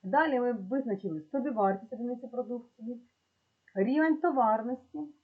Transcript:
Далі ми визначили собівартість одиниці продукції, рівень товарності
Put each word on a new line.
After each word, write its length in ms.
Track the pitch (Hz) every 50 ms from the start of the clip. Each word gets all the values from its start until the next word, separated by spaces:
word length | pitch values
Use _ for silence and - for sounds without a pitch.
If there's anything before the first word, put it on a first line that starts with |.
Далі 380 | - 185 202 285 330 311 269 247
ми 120 | 247 247
визначили 680 | 240 208 190 185 247 277 269 240 202 196 - 190 160 156 151 _
собівартість 600 | - 277 247 294 240 220 202 196 190 196 - -
одиниці 340 | 254 214 240 240 247 240 269
продукції, 760 | 233 240 247 247 - 247 240 240 - _ _ 220 233 247 233 - _ _ _ _ _ _ _ _ _ _ _ _ - _
рівень 420 | 196 196 226 269 302 311 320 311
товарності 920 | 311 349 349 285 269 233 220 220 220 220 240 262 254 - _ - 302 302 - - _